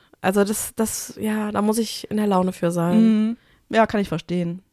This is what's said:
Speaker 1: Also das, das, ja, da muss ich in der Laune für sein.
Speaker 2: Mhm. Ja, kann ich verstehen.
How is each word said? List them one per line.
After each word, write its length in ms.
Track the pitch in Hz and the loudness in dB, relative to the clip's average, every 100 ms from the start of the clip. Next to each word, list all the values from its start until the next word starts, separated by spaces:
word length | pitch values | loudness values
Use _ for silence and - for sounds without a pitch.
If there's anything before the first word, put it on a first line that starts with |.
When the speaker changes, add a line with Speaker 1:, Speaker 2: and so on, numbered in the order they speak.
| _ _ | _ _
Speaker 1:
Also 220 | 190 202 | 0 2
das, 300 | 202 214 - - | 2 0 -6 -4
das, 380 | 220 - - - | -4 -4 -10 -8
ja, 300 | 214 214 214 | -4 -2 -2
da 100 | 208 | 0
muss 160 | 208 220 | 0 0
ich 320 | 220 - - | -2 -6 -6
in 80 | 214 | -2
der 100 | 208 | 2
Laune 260 | 190 185 | 2 0
für 180 | - 170 | 0 -2
sein. 300 | 175 170 220 220 214 220 | 0 2 4 6 4 0
Speaker 2:
Mhm. 100 | 233 _ _ _ | -4 _ _ _
Ja, 160 | 220 214 | 0 2
kann 160 | 214 | 0
ich 80 | 202 | -2
verstehen. 540 | 165 - 175 170 180 - | -4 -4 -4 -4 -6 -12